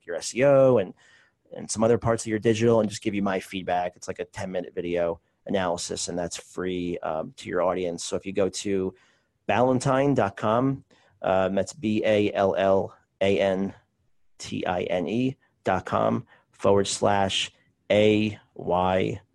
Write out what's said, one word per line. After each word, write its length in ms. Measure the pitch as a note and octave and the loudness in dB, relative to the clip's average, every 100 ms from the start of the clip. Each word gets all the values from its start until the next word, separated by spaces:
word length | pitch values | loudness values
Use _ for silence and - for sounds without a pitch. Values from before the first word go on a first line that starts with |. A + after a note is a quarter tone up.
your 120 | - E2 | -10 -8
S 180 | - | -6
E 100 | A2 | 0
O 340 | C#3 C3+ C3+ A#2+ | 4 6 6 4
and, 160 | F#2 - _ _ _ _ _ - | 2 -6 _ _ _ _ _ -16
and 140 | E2+ | -10
some 140 | G2 | 0
other 120 | A2+ A#2 | 2 2
parts 280 | A#2+ A#2 | 2 -2
of 20 | A2+ | -2
your 140 | G#2+ | -2
digital, 400 | A#2 G#2+ A#2 A2+ | 0 2 4 4
and 80 | G#2+ | 2
just 140 | G2+ | -2
give 120 | A2 | -4
you 80 | G2+ | -2
my 180 | G2 F#2+ | -2 -2
feedback. 540 | - G2 F2 F2+ F2+ - | -4 -8 -4 -2 -2 -8
It's 120 | - | -12
like 100 | F#2 | -10
a 60 | |
ten-minute 500 | F2+ - G2 F#2 - | -10 -10 -8 -6 -8
video 460 | F#2 F2 F2 E2+ E2 _ _ - | -8 -4 -2 -2 -4 _ _ -4
analysis, 600 | G2 F2+ E2+ - F2 - | -2 0 -2 -6 -8 -6
and 100 | F2 | -6
that's 180 | E2+ - | -6 -8
free, 600 | - - F#2 F#2 F2 F2 | -14 -8 -6 -4 -4 -6
um, 340 | E2 D#2+ D#2+ - | -6 -6 -8 -12
to 120 | G2+ | -8
your 140 | F2+ | -2
audience. 420 | F2 F2+ F2 E2+ | 0 0 -4 -6
So 120 | - F#2 | -6 -8
if 100 | G2 | -6
you 60 | |
go 160 | G2 F#2+ | -2 -2
to 440 | - G2+ G2 F#2 - _ _ _ _ - | -2 -4 -2 -2 -6 _ _ _ _ -2
ballantine 640 | G#2 B2+ C3 C#3 C3 C#3+ | 2 2 2 2 2 2
dot 240 | B2+ G2 - | 2 0 0
com, 480 | A2 A#2 C3+ C3+ - _ _ _ | 0 2 0 -4 -10 _ _ _
um, 320 | F2+ F#2+ F#2+ | 0 2 2
that's 180 | G2 F#2+ | 0 -4
B 300 | - A2 G#2+ | -4 -2 0
A 280 | G#2+ G#2 G#2 | 2 2 2
L 240 | G2 G2 F2+ | 2 2 2
L 380 | F#2+ G2 F2 - _ - | 2 2 0 -10 _ -2
A 180 | G2 G2+ | 0 2
N 340 | G2 F#2+ G2 - _ _ _ _ _ - | 2 0 -4 -8 _ _ _ _ _ -18
T 280 | - G#2 - | -10 -6 -4
I 160 | F2+ | -2
N 240 | - F2+ D#2+ | -2 -2 -2
E 300 | A2+ C3 C3+ _ _ | -2 -2 -4 _ _
dot 220 | - F#2 | -2 -2
com 420 | - G#2+ A2 A#2 - - _ | 0 0 0 -2 -6 -20 _
forward 380 | - G2+ G2+ G2 | -2 2 4 2
slash 640 | - G#2 G2+ G2 - - _ _ _ - | 0 2 2 2 0 -6 _ _ _ 0
A 440 | G#2 G#2+ G#2+ G#2+ G#2 _ - | 4 6 4 0 -4 _ -12
Y 640 | - F2 F#2 F#2+ G#2 - _ | -2 0 2 0 0 -6 _